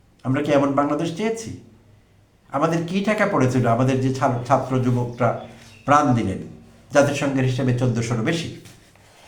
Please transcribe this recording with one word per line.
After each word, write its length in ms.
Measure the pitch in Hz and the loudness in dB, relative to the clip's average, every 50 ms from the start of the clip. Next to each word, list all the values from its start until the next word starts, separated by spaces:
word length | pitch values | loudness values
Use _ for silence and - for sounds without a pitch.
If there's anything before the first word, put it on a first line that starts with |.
| _ _ _ _ - | _ _ _ _ -4
আমরা 160 | 127 131 147 151 | -2 -2 0 0
কি 60 | 156 147 139 | 2 2 2
এমন 120 | 143 139 135 139 | 2 2 2 0
বাংলাদেশ 300 | 143 147 151 151 170 165 - - | 0 0 0 -2 -2 -4 -4 -4
চেয়েছি? 320 | 214 226 226 - - 214 92 - - - - - - - - - _ _ _ _ _ _ _ _ _ - - | -4 -4 -4 -6 -8 -12 -12 -14 -16 -20 -20 -20 -20 -20 -20 -20 _ _ _ _ _ _ _ _ _ -8 -2
আমাদের 280 | 139 156 165 165 160 - - | -2 0 0 0 -2 -2 -2
কি 100 | 185 196 196 | -4 -2 0
ঠেকা 200 | 220 214 214 208 - - | 0 0 0 0 0 2
পড়েছিল 300 | 143 131 123 127 131 117 117 113 | 2 2 2 2 2 2 2 2
আমাদের 200 | 117 131 131 131 120 123 | 2 2 2 2 2 0
যে 60 | 131 127 - | 0 0 0
ছা-, 240 | 147 131 123 120 - - | 0 0 0 -2 0 0
ছাত্র 240 | 139 127 - - 135 131 117 | 0 0 0 0 -2 0 0
যুবকরা 460 | 127 120 123 120 107 - - 120 113 98 85 - - - - - - - - - | 0 0 0 -2 -4 -2 -2 0 0 0 -2 -8 -14 -18 -20 -20 -20 -20 -10 0
প্রাণ 180 | - 143 147 147 135 123 117 | 4 4 4 4 4 2 2
দিলেন 220 | 101 95 92 - - - - - - - - - - - - | 2 -2 -4 -6 -8 -12 -16 -18 -20 -20 -20 -20 -14 0 2
জাতিসংঘের 520 | 143 135 123 120 - 151 139 135 135 127 127 | 4 4 4 2 -2 -2 -2 0 0 0 0
হিসেবে 220 | 123 - 139 127 120 - | 0 0 0 0 2 2
চোদ্দশোরও 440 | 131 123 113 117 110 - 120 110 107 151 | 0 0 0 0 -2 -2 -2 -2 0 0
বেশি, 180 | 165 165 165 - - - - - - - - - _ - - - - - - | -2 -2 -4 -8 -12 -14 -18 -20 -20 -20 -20 -20 _ -20 -20 -20 -20 -20 -20